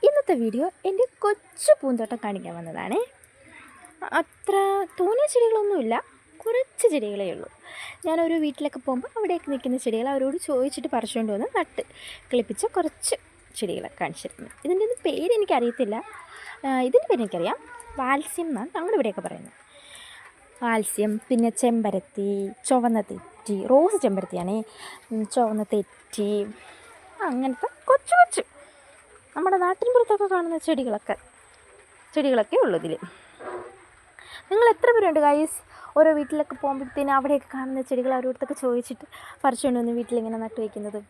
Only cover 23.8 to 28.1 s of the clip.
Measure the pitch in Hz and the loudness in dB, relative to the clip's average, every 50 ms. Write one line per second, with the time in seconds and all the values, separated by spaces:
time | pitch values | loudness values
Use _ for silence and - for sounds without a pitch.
23.8 | 320 381 427 359 - 226 196 190 190 - - 180 175 180 202 220 220 - - - | 6 6 2 2 2 0 0 0 -4 -6 -6 -6 -4 -2 -4 -4 -4 -8 -16 -20
24.8 | - - - - _ _ 226 220 214 208 - 262 240 220 214 214 214 - - 208 | -18 -18 -18 -20 _ _ -4 -4 -4 -2 0 2 2 2 0 -2 -2 0 -2 -2
25.8 | 196 _ - - - _ - - 208 202 208 208 202 208 214 - - - - - | -2 _ -10 -20 -20 _ -6 -4 -2 0 0 -2 -2 -6 -8 -16 -20 -20 -20 -20
26.8 | - - - - - - - 480 440 339 254 254 262 269 254 262 - 539 - - | -20 -20 -20 -20 -20 -20 -10 -6 -4 -4 -2 -2 -2 -2 -2 -2 -6 -6 -6 -10
27.8 | - - 523 554 - - | 2 4 4 4 4 4